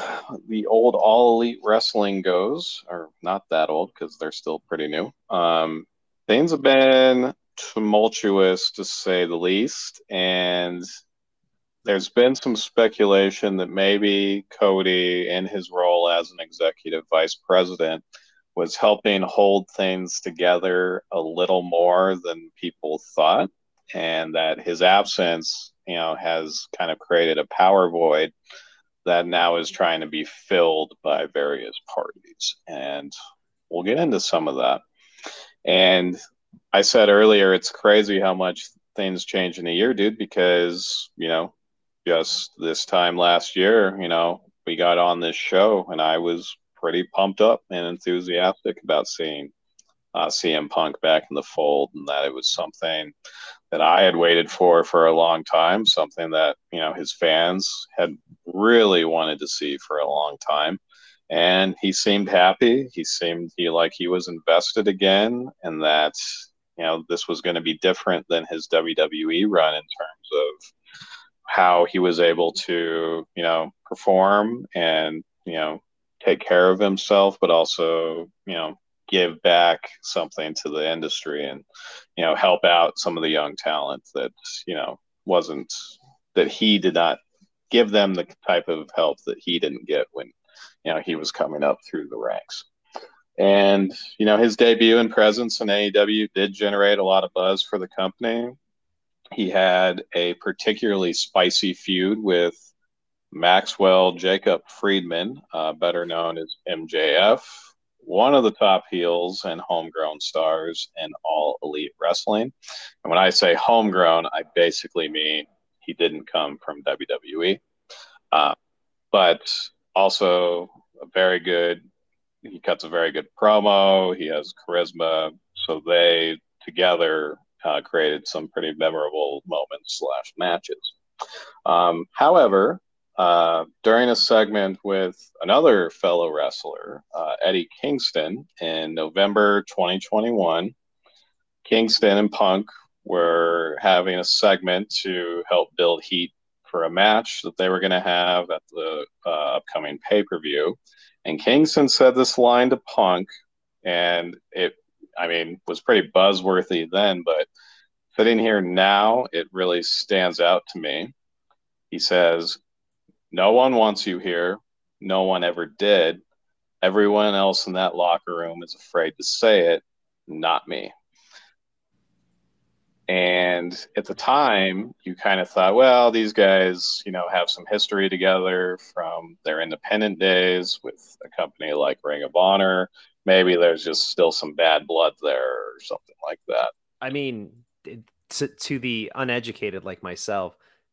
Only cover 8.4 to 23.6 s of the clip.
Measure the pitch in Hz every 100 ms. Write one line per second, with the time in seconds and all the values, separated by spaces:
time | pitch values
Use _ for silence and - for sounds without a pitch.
8.4 | 92 92 - - 92 - 98 92 85 85
9.4 | 90 98 135 - - - _ 98 92 90
10.4 | 90 90 87 87 90 - _ _ _ _
11.4 | _ _ _ _ - 98 92 120 127 135
12.4 | 131 110 - - 110 - 104 98 98 -
13.4 | 104 95 90 95 98 101 104 101 98 101
14.4 | - - 104 95 92 90 90 90 87 90
15.4 | 95 104 87 90 87 87 87 85 82 90
16.4 | 80 - 82 - 80 80 - 80 80 -
17.4 | - 92 90 87 80 80 _ - _ _
18.4 | _ - 85 - 107 104 107 98 92 -
19.4 | 101 98 92 - 95 92 90 - 92 82
20.4 | 87 87 92 90 90 90 - 92 80 82
21.4 | 90 92 87 85 87 90 95 92 87 82
22.4 | 82 _ 87 - 78 78 - - 78 110
23.4 | 190 _